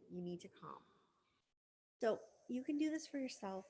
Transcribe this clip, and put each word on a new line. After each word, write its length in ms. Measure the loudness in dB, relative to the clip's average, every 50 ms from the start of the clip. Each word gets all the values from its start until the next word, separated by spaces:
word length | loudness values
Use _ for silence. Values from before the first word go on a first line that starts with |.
| -14 -8
you 120 | -6 -4
need 180 | -2 -2 -2 -4
to 80 | -6 -10
calm. 320 | -14 -12 -10 -10 -10 -10 -12 -18 -20 _ _ _ _ _ _ _ _ _ _ _ _ _ _ _ _ _ _ _ _ _
So 200 | 4 4 4 4 0 -10 -20 -20 -8 -4
you 140 | -4 -2
can 160 | 0 0 2 4
do 120 | 4 4
this 160 | 4 2 -2
for 120 | -2 -2 -2
yourself. 460 | -2 -2 -4 -4 -4 -4 -4 -4 -6